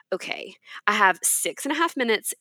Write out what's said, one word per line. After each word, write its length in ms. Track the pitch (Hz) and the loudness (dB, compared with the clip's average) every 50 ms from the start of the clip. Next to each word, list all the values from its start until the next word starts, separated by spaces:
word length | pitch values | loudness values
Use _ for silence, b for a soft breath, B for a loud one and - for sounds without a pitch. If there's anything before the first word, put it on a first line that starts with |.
| B B | B B
"Okay, 440 | 185 175 - - - - - - - _ B B B B B | -6 -6 -6 -6 -8 -10 -10 -16 -18 _ B B B B B
I 80 | 208 208 | 0 4
have 240 | 214 202 185 175 - | 6 6 6 4 4
six 420 | - - - - - 175 - - - | 0 -2 0 0 -2 -4 -6 -6 -4
and 80 | 277 | -4
a 40 | 311 | 0
half 200 | 302 339 339 - | 0 0 0 0
minutes 360 | 285 240 226 220 196 - - - _ | -2 0 0 0 0 -2 -6 -10 _